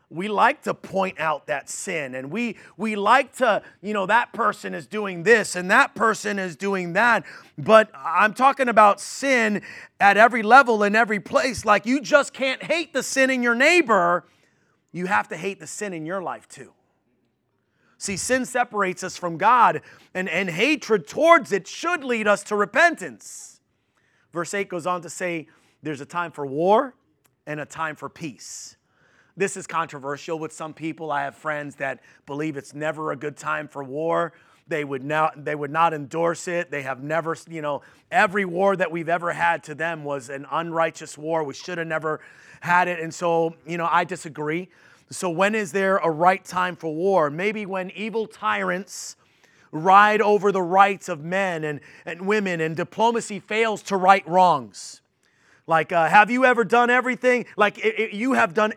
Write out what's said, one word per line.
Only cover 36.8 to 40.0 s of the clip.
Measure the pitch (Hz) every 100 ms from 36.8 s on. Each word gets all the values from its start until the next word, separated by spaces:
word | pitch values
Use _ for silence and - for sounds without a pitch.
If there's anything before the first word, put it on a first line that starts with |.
have | 131 127
never, | 143 160 160 160 -
you | 165
know, | 147 139 - _ -
every | 170 208 202
war | 185 170 196
that | 190 180
we've | 170 156
ever | 170 170
had | 151 170 165
to | 156 143
them | 165 160